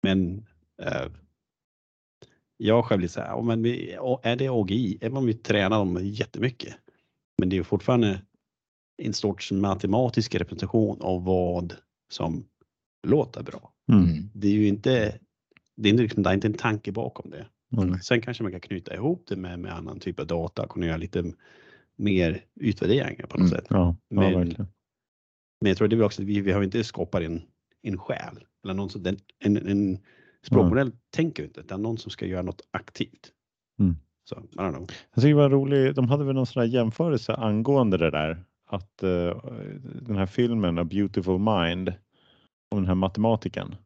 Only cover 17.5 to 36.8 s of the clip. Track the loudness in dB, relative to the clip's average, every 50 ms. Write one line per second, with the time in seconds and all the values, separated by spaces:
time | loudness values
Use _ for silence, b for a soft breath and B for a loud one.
17.5 | _ _ _ _ -2 0 0 0 0 -2 0 0 0 0 0 -4 -8 -6 -6 -8
18.5 | -8 -10 -10 -8 -10 -8 -8 -10 -10 -4 -2 -4 -4 -4 _ -8 -8 -6 -6 -8
19.5 | -10 -10 -10 -10 -10 -10 -10 -12 -12 -10 -8 -8 -8 -8 -6 -4 -4 -4 -4 -6
20.5 | _ -8 -8 -8 -6 -4 -4 -2 -2 -4 -6 -4 -4 -4 -4 -4 -8 b b b
21.5 | b b b b b b b b b _ -2 0 2 2 2 2 0 -2 -8 _
22.5 | _ -4 -2 -2 0 0 2 2 2 2 0 -4 -8 -10 -14 -10 0 4 4 4
23.5 | 4 2 -2 0 2 2 4 2 2 -2 _ _ 0 2 2 4 4 2 2 0
24.5 | -2 -6 -8 -10 _ _ _ _ _ _ _ _ _ _ _ _ _ _ _ _
25.5 | _ _ 2 2 2 4 2 2 4 4 4 2 2 -2 -4 -2 -2 0 2 2
26.5 | 2 2 2 0 0 -2 -4 -4 -4 -6 -6 -2 -2 -2 -2 -2 -4 -8 -8 _
27.5 | _ _ _ _ _ _ _ -8 -8 -8 -6 -8 -8 -8 -8 -14 -16 -18 -20 _
28.5 | _ _ _ -8 -6 -4 -4 -6 -8 -6 -4 -4 -4 -4 _ _ -20 _ 2 2
29.5 | 2 2 2 0 0 2 2 0 0 -4 b b b b b b b b b 4
30.5 | 6 6 8 6 4 4 2 0 -2 -10 _ _ -2 0 0 0 -2 -6 -10 -12
31.5 | _ -18 -12 -10 -8 -4 -4 -4 -4 -6 -8 -12 -10 -8 -6 -6 -4 -4 -4 -4
32.5 | -6 _ -12 _ _ -10 -10 -10 _ -8 -8 -8 _ _ -20 -20 _ _ _ _
33.5 | _ _ _ _ _ _ 2 2 2 0 -6 _ _ _ _ -16 -16 -16 -16 -18
34.5 | -10 -6 -6 -6 -6 -6 -10 -12 B B B B _ 4 6 6 8 8 6 6
35.5 | 6 4 2 2 2 2 2 2 2 2 2 2 2 0 0 0 0 0 0 0
36.5 | 0 0 0 2 2 2